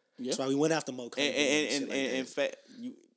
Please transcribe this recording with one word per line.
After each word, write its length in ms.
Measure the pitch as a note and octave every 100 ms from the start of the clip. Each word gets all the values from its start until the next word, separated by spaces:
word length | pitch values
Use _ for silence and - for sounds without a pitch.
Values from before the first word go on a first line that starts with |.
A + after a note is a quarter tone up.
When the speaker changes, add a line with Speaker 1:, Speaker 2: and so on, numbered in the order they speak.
| _ -
Speaker 1:
Yeah. 80 | B2
Speaker 2:
That's 60 | C#3
why 80 | C3+
we 60 |
went 200 | C#3 D#3
after 180 | D#3+ -
Mo 160 | B2+ A#2+
Cunningham 320 | - C#3+ C3
Speaker 1:
And, 80 | C#3+
and, 160 | D3+
Speaker 2:
and 60 | C#3+
shit 80 | C#3
Speaker 1:
and, 80 | C#3
Speaker 2:
like 80 | C3+
Speaker 1:
and, 80 | C3+
Speaker 2:
that. 60 | C3
Speaker 1:
and 100 | B2+
fa-, 280 | - C#3 - - -
you, 160 | A#2+ - _